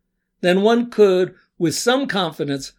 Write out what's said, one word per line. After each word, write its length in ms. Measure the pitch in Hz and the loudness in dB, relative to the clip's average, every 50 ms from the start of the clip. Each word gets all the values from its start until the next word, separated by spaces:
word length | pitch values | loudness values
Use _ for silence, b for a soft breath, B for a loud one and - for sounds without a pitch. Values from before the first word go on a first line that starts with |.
| _ _ _ _ _ _ _ _ | _ _ _ _ _ _ _ _
then 220 | - 175 180 190 | 0 0 2 2
one 280 | 202 220 233 240 240 240 | 2 2 2 2 0 -2
could, 460 | - 214 208 196 185 185 185 180 b b b b _ | 2 4 4 4 4 2 0 -2 b b b b _
with 180 | - 175 156 147 | -4 -4 -2 -2
some 320 | - - 240 254 277 277 | -2 0 0 0 0 -2
confidence, 640 | 185 185 185 180 160 151 - 151 143 139 139 135 - - | -4 -4 -4 -4 -4 -6 -6 -6 -6 -6 -8 -10 -14 -20